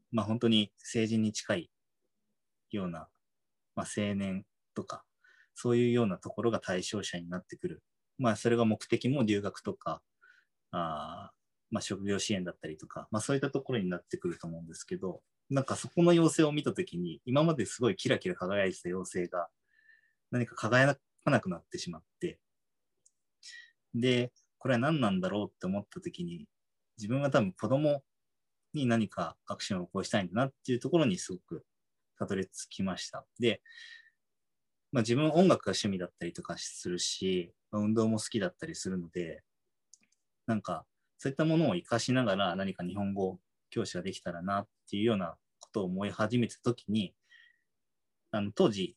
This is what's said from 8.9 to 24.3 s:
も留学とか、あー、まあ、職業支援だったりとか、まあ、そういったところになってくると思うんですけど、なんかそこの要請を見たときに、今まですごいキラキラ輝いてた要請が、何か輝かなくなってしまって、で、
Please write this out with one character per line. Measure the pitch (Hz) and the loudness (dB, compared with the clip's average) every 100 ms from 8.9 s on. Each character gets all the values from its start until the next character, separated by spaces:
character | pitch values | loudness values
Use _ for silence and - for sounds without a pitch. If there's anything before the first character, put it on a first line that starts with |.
| 117 123 | 0 2
も | 143 | 2
留 | 107 101 | 2 2
学 | 98 - | 0 -6
と | - | -8
か、 | - - - _ _ - _ _ _ _ | -6 -6 -8 _ _ -20 _ _ _ _
あ | 90 82 76 76 85 98 | -6 -4 -6 -8 -12 -14
ー、 | _ _ _ _ | _ _ _ _
ま | 104 | -6
あ、 | |
職 | - 98 98 | -4 -4 -2
業 | 98 | -2
支 | - | 0
援 | 98 | -2
だ | 90 | -4
っ | - | -8
た | 80 | -12
り | 78 | -12
と | - | -12
か、 | - - | -14 -6
ま | 110 | -4
あ、 | |
そ | - | 0
う | 139 | 0
い | |
っ | |
た | 139 | 0
と | 135 | -2
こ | - | -2
ろ | 123 | -2
に | 90 | 0
な | 90 | -4
っ | - | -6
て | - | -6
く | 87 | -6
る | 82 | -6
と | 85 | -8
思 | 82 | -10
う | |
ん | 82 | -12
で | 82 | -14
す | |
け | - 90 | -10 -6
ど、 | 95 85 _ _ - | -6 -8 _ _ -4
な | 139 | -2
ん | 131 | 0
か | 104 | -4
そ | - | -2
こ | - | 4
の | 175 | 6
要 | 170 160 | 8 6
請 | - 156 | 6 4
を | |
見 | 151 | 2
た | 123 | -2
と | - | -2
き | 90 - | -4 -4
に、 | 85 78 - | -6 -6 0
今 | 135 | 4
ま | 165 | 4
で | 147 98 | 2 -2
す | - | 0
ご | 123 | 0
い | 92 | 0
キ | 120 | 0
ラ | 92 | 0
キ | 92 | 0
ラ | 90 | -4
輝 | 90 101 95 | -2 0 0
い | |
て | 85 | -2
た | 87 | -4
要 | 92 90 | -6 -4
請 | 95 87 | -4 -2
が、 | 90 85 _ _ _ _ _ _ _ _ | -4 -6 _ _ _ _ _ _ _ _
何 | 123 117 | -2 -2
か | - | -4
輝 | 110 123 139 139 | 4 6 6 2
か | _ _ - | _ _ 2
な | 123 | 2
く | 95 | 2
な | 87 | -6
っ | - | -8
て | - | -10
し | - | -8
ま | 82 | -10
っ | - _ | -16 _
て、 | 90 - _ _ _ _ _ _ _ _ _ _ - - - _ _ | -8 -8 _ _ _ _ _ _ _ _ _ _ -20 -20 -20 _ _
で、 | 120 127 123 120 | 0 2 4 2